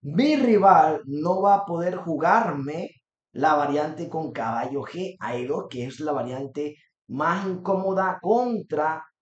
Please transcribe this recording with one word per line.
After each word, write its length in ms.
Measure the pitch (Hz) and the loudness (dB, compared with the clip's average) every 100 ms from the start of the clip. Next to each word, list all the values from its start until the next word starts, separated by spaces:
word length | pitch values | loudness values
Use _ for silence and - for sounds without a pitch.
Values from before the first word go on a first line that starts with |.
mi 360 | 139 165 277 302 | -4 0 2 4
rival 640 | 247 214 196 175 151 151 | 4 6 8 8 6 2
no 380 | 139 143 160 190 | -4 -4 0 2
va 140 | 202 196 | 4 4
a 80 | |
poder 320 | 196 170 175 180 | 2 -4 -2 -4
jugarme 920 | 170 151 165 214 196 143 139 156 - _ _ _ _ | -4 0 4 4 2 -4 -6 -6 -10 _ _ _ _
la 220 | - 147 | -2 2
variante 540 | 147 143 143 151 156 165 | 2 2 0 -2 -6 -8
con 240 | 160 151 | -6 -6
caballo 500 | 120 113 117 127 139 | -6 -4 -4 -4 -6
G 340 | 135 170 180 - | -8 -8 -10 -8
a 160 | 110 123 | -6 -6
E 100 | 123 | -4
dos, 200 | 151 - | -4 -6
que 160 | 123 | -8
es 160 | 123 127 | -10 -6
la 120 | 151 | -4
variante 640 | 139 120 127 139 135 147 151 _ _ _ | -4 -4 -6 -8 -6 -8 -8 _ _ _
más 380 | 127 156 180 190 | -4 -2 0 -4
incómoda 720 | 180 185 190 190 190 190 175 | -6 -2 0 0 0 0 -2
contra 840 | 175 233 247 226 143 147 151 160 - _ | 0 2 2 -2 -4 -2 -2 -2 -10 _